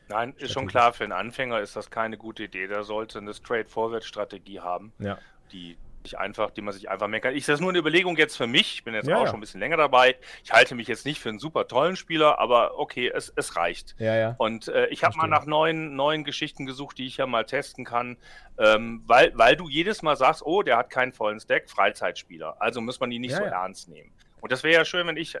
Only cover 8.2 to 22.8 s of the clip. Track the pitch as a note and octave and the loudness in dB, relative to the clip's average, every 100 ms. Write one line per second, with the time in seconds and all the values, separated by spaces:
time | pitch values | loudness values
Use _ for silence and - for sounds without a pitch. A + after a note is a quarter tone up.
8.2 | D3+ - A#2 C#3+ - - - A2 B2+ G#3+ | 0 0 0 2 0 -4 -6 -4 0 2
9.2 | - A2+ G#2 F#2 A#2 D#3+ C#3+ B2+ B2+ - | 0 -2 -10 -8 -2 0 4 6 6 4
10.2 | - - - A2+ A#2 A#2+ A2+ A2+ C3+ - | -6 -18 4 6 6 2 -6 -4 -4 -6
11.2 | A#2+ G#2+ D#3 B2 G2 A#2 E3 F#3+ - D#3+ | -6 -6 -4 -2 0 2 2 0 -4 4
12.2 | D3+ - A2+ A#2+ G#2+ - D3 - B2 - | 4 4 4 4 4 0 -6 -4 -2 -2
13.2 | - - - E2+ E2+ F2+ - - A2 A2+ | -6 -6 -4 -2 -2 -2 -12 -4 0 2
14.2 | A2+ A#2+ A2+ A2+ - B2+ A#2+ C#3+ D#3+ D#3 | 0 0 -2 -2 -2 0 0 2 0 2
15.2 | D#3+ D3+ C#3+ D3+ D#3+ D#3+ D#3 C3+ C#3+ D#3 | 2 2 2 2 2 0 -6 -2 0 0
16.2 | D3 C#3+ D3+ - C3+ C3 C#3+ - B2+ - | -4 -8 -8 -8 -10 -10 -12 -10 -8 -4
17.2 | C3 A#2+ A2 C3 C#3 - B2 A#2+ B2 A#2+ | 0 0 0 -4 -6 -10 -6 -4 -4 -8
18.2 | - - - - G#2+ A2 A#2 A#2 A2+ A#2+ | -18 -20 -14 4 6 6 2 -6 4 8
19.2 | E3 A#2 A2+ D#3 E3+ C#3+ F3+ G#3+ D#3+ C3 | 8 6 6 6 0 -2 -2 -2 0 2
20.2 | C3 D#3+ D3 F#3+ D#3 A#2+ B2+ C3 B2+ - | 2 2 0 0 2 2 2 0 -2 -2
21.2 | G#2+ G#2+ - D3 - - G2+ G#2+ F#2+ F2 | -4 -4 -2 -2 -2 0 2 2 -4 -6
22.2 | - E2 D#2 - A2 A#2 | -12 -12 -12 -4 -4 -4